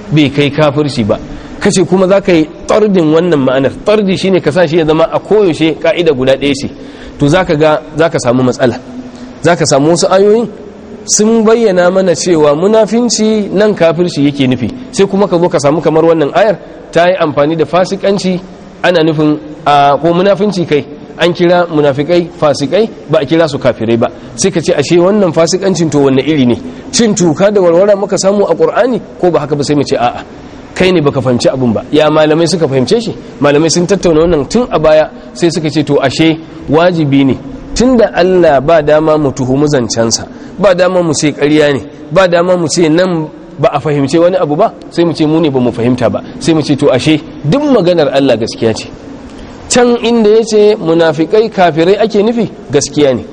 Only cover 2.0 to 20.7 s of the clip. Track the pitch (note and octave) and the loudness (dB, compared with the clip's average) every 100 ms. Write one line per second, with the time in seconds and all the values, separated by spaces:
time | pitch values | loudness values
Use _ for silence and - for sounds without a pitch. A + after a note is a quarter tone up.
2 | F#3 G3 - E3+ D#3 - - A3 G#3+ F#3+ | 2 2 2 2 0 -4 -2 0 2 2
3 | D#3 D#3+ F3 D3+ C3 C3 C3+ - - G#3+ | 2 2 2 2 2 0 -2 -2 0 0
4 | F#3+ F#3 F#3 F3+ D#3+ C#3+ E3+ E3+ D#3 D#3 | 0 -2 0 0 0 0 2 2 2 2
5 | D#3+ D3+ - G#3 G3 D3 D#3+ C#3+ E3 D#3+ | 0 -2 0 2 2 0 -2 0 -2 0
6 | E3+ C3 C3 C3+ C#3+ C3+ G#2 - - - | 0 0 0 0 0 -2 -6 -12 -18 -18
7 | - - C#3+ F3+ F3+ D3+ D#3 D3+ - C#3 | -18 -2 0 2 0 2 2 0 -2 -2
8 | E3 D3+ B2 B2+ B2+ A#2 C3 B2 - - | 0 0 0 0 0 0 0 -2 -8 -16
9 | - - - - D#3+ E3+ D3+ D3 D3 F3 | -16 -16 -18 -4 0 0 2 2 2 2
10 | F3 F#3+ G#3 A3 A3+ - - - - - | 2 2 4 2 0 -8 -18 -20 -18 -16
11 | - - A3 A3+ G#3+ A#3 A3 F3+ F3 F#3+ | -4 0 2 2 2 2 2 2 2 2
12 | F#3+ D#3 F3+ E3 D3 D3 F#3 A3 G#3+ A3+ | 0 0 0 2 2 2 2 2 2 0
13 | A#3+ - G#3+ A3 G3 F#3 G#3+ F#3+ E3 D#3+ | 0 0 0 0 -2 0 0 2 0 0
14 | F3+ D3+ C#3+ C#3 C3 B2+ A2+ F2 - - | -2 0 0 0 0 0 -4 -8 -6 -2
15 | G3 G3 G3+ F3 E3+ E3 C#3 D#3+ E3 D#3 | 0 0 0 0 0 0 0 0 0 2
16 | E3 E3 C#3+ C#3+ G#3+ E3+ - - - D#3+ | 2 2 0 2 0 0 -8 -20 -4 0
17 | F3 F#3 D#3+ C#3 D3 E3 D3 E3+ F3+ G3 | 2 2 -2 0 0 0 0 0 -2 -2
18 | G3 G3+ F#3 F3+ - - - - E3 F3+ | -2 -2 -2 -4 -8 -18 -20 -4 0 2
19 | D#3+ D#3 D3+ D3+ - - - D3 C#3+ C#3 | 2 2 0 -2 -6 -6 0 4 4 2
20 | D#3+ E3+ G3 F#3 G#3 F3 D3+ | 2 2 2 2 0 -2 0